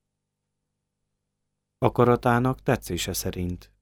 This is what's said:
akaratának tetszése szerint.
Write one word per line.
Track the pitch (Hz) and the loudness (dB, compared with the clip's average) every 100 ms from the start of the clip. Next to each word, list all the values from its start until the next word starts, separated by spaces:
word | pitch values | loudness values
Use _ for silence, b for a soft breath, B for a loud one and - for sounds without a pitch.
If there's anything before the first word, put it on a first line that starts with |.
| _ _ _ _ _ _ _ _ _ _ _ _ _ _ _ _ _ - | _ _ _ _ _ _ _ _ _ _ _ _ _ _ _ _ _ -2
akaratának | 120 - 120 120 123 120 127 131 | 0 4 4 4 2 2 0 -2
tetszése | - 117 - 87 - | -2 -4 -4 -6 -6
szerint. | 90 95 90 90 87 - _ | -6 -6 -6 -6 -8 -12 _